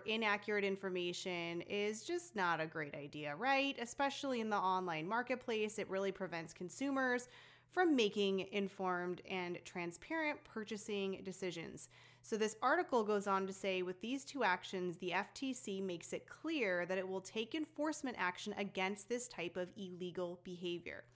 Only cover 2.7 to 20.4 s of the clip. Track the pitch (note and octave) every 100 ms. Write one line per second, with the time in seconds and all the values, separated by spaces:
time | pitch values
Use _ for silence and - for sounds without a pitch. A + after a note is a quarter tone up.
2.7 | D#3+ D3 D3 C#3+ D3+ D3 D3 B3+ C4+ C#4
3.7 | B3+ A#3 - C#4 C4+ C#4 B3 G#3+ G3+ F#3
4.7 | F#3 F3+ D#3 E3+ A3+ B3 B3 B3 A3 G#3+
5.7 | G#3 - F#3+ G3 F#3+ F#3 E3+ D#3+ - F3+
6.7 | - C#4 C4+ B3+ B3 B3 - - - _
7.7 | F4+ F4+ C4 G#3 G#3 G3 F#3+ E3 G#3 G3
8.7 | - F#3 F3+ F3+ F3 - F#3 F3 F3 -
9.7 | F3+ E3+ - - D#4+ D4+ C#4+ - A3+ G#3
10.7 | G#3 - G3+ G3 F#3+ F#3+ F3+ F#3 E3+ D#3
11.7 | - - - - - - G#3+ A3 - B3+
12.7 | E4+ F4+ A#3+ G#3 G#3 G3+ F#3+ F#3+ F#3+ G3
13.7 | F#3 F3+ F#3 A3+ C4+ - C#4 G3+ F#3 -
14.7 | F#3 F3+ E3 F3+ F3+ G3+ - C4+ B3+ -
15.7 | F#3+ G3 E3+ - F3+ - - D#4 D#4 G3+
16.7 | F3 F3 F#3+ F#3 F#3+ F#3 A3 A3+ D#4+ D4+
17.7 | - D#4 D4 C4 - F3+ - G#3 G#3 G3
18.7 | F#3+ F#3+ G3+ - A#3+ A#3+ - E3+ F3+ F3+
19.7 | A3 F#3 F3+ F3+ E3 F3 F3+